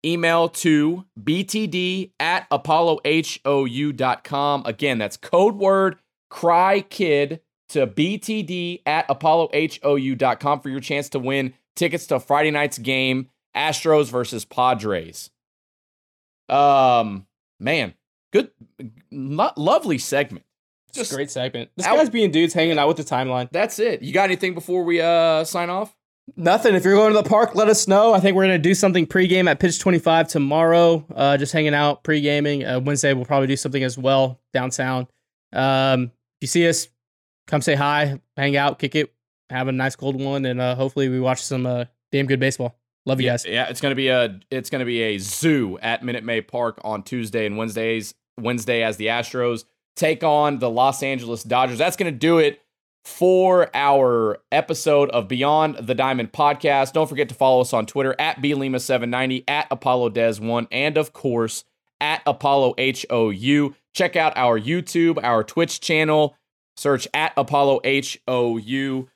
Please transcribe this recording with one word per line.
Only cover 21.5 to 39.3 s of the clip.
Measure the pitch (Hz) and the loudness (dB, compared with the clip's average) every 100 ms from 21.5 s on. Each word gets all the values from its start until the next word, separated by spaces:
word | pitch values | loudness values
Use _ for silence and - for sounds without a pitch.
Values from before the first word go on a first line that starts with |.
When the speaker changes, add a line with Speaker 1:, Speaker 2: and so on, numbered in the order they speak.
| 120 117 - | -8 -14 -6
Speaker 2:
This | 175 | 0
Speaker 1:
out- | 285 | 2
Speaker 2:
guy's | 311 | 2
being | 233 208 | 2 0
dudes | 151 165 | 2 2
hanging | 170 165 151 | 2 0 2
out | 143 | 2
with | 156 | 0
the | |
timeline. | 147 127 131 127 123 | -2 -4 -2 -4 -4
Speaker 1:
That's | 170 220 - | -2 -4 -2
it. | 226 180 | -4 -4
You | 127 | -2
got | 175 196 | 0 0
anything | 180 190 | 0 -2
before | 170 165 180 | -6 -4 -2
we, | 175 170 | 0 0
uh, | 165 170 165 156 160 | 2 4 4 2 0
sign | 175 175 | -4 -4
off? | 185 214 _ _ _ - - | -4 -8 _ _ _ -20 -2
Speaker 2:
Nothing. | 170 202 233 190 | 2 4 4 4
If | 185 | 4
you're | 202 | 6
going | 214 | 6
to | 214 | 4
the | 208 | 4
park, | 214 226 185 | 2 2 2
let | 214 | 2
us | 208 - | 2 4
know. | 196 226 | 4 6
I | 202 | 6
think | 190 190 | 4 4
we're | |
gonna | 190 180 | 4 4
do | 160 185 | 2 4
something | 196 180 160 | 2 2 0
pregame | 185 185 185 180 | 2 2 4 2
at | 143 | 2
Pitch | 185 170 | 0 0
twenty-five | 196 175 165 165 160 | 0 2 4 2 2
tomorrow. | 160 139 151 165 170 170 165 147 | 0 0 2 4 6 6 2 -2
Uh, | - 139 143 | -2 2 2
just | 139 | 0
hanging | 165 151 | -2 0
out, | 147 147 143 | 2 2 0
pregaming. | - 156 143 147 147 143 | -2 0 0 0 0 -2
Uh, | 127 127 | -2 -4
Wednesday, | 131 143 143 | -2 0 0
we'll | 135 123 | 0 0
probably | 139 135 | 0 0
do | 135 | -2
something | 143 135 | -4 -4
as | 131 123 | -4 -2
well | 131 135 135 127 _ | 0 2 0 -4 _
downtown. | 131 127 131 131 131 127 _ _ _ _ | -6 -4 -4 -4 -4 -6 _ _ _ _
Um, | - 135 135 135 131 | -2 0 2 2 2
if | 123 _ _ _ | 0 _ _ _
you | 135 | -4
see | 170 170 | 2 2
us, | 165 - _ _ _ _ _ - | 2 -4 _ _ _ _ _ -4
come | 147 | -2
say | 139 139 | 0 0
hi, | 143 147 143 139 _ - | 2 2 0 -4 _ -4
hang | 139 139 | 0 2
out, | 143 - | 0 -2
kick | 143 156 | -4 -2
it, | 147 _ _ | -4 _ _